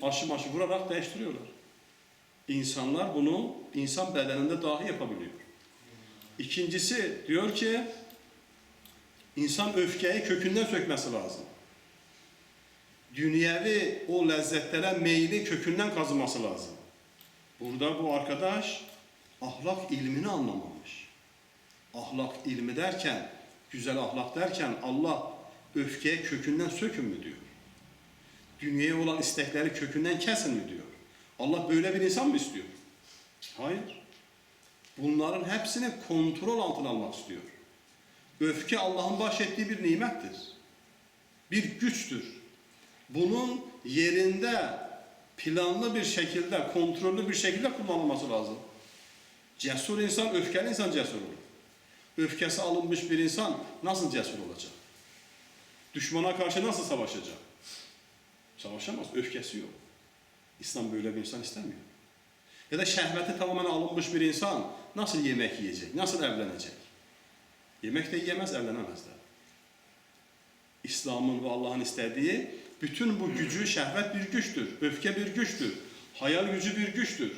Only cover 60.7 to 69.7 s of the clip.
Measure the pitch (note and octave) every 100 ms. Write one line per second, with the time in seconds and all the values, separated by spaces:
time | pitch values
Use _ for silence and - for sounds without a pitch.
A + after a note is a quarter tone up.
60.7 | - A2+ A2 G#2+ G#2+ G#2 A#2+ - G#2+ -
61.7 | - - - - - - _ - - -
62.7 | D#3+ F#3+ - D#3+ E3+ F3+ - F#3 F#3 F3+
63.7 | D#3+ E3+ E3+ - E3+ D#3+ D3+ G3+ D3+ G2
64.7 | - - G3+ G3+ D#3+ C#3 B2 A2+ - G2+
65.7 | F2+ F2 D3+ F#3+ E3+ C#3 G#2+ G2 - -
66.7 | - - - - - - - - - -
67.7 | - G#2+ C#3+ - E3+ E3 F#3+ F#3+ C3 A#2
68.7 | A#2+ F#2 - - - - - - - -